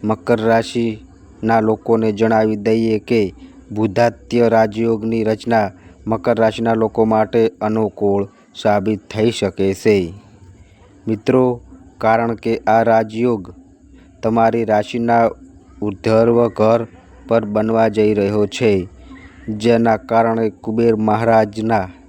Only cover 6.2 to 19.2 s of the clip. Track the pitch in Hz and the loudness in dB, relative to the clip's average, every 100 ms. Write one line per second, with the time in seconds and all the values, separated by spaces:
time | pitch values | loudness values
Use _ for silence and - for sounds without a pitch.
6.2 | - 113 113 107 113 113 110 - 110 110 | -2 0 0 0 -2 0 -2 0 0 2
7.2 | 110 117 113 - 107 110 107 - 104 101 | 0 0 0 -2 -4 -2 -4 -2 -2 -2
8.2 | 98 _ _ - 110 104 98 104 - 110 | -4 _ _ -6 -2 0 0 -6 -6 -2
9.2 | 113 117 98 - 98 95 113 104 85 101 | -2 0 -6 -2 -4 0 2 2 0 -10
10.2 | - - - - - _ - - - 107 | -20 -20 -20 -20 -20 _ -20 -14 -8 -6
11.2 | - 127 127 120 - - - - 110 113 | 0 2 2 -2 -12 -20 -20 -4 0 2
12.2 | 117 110 117 113 - 110 113 113 110 110 | 0 -4 -4 -4 2 2 4 2 0 -2
13.2 | 120 113 90 - - _ - - - _ | -2 -2 -6 -20 -20 _ -20 -20 -20 _
14.2 | 113 113 113 117 110 107 107 123 117 117 | -2 2 2 2 0 0 0 -4 0 2
15.2 | 117 - - - - - 104 95 110 110 | 2 -2 -20 -20 -20 -8 -8 -4 0 2
16.2 | 117 117 117 90 107 117 113 - - - | 4 4 0 2 2 2 -2 -14 -20 -20
17.2 | - 113 107 107 110 113 113 104 107 104 | -2 -2 0 -2 0 0 0 2 0 2
18.2 | 98 104 104 - 120 101 90 - - - | 0 0 -2 0 0 0 -4 -14 -20 -20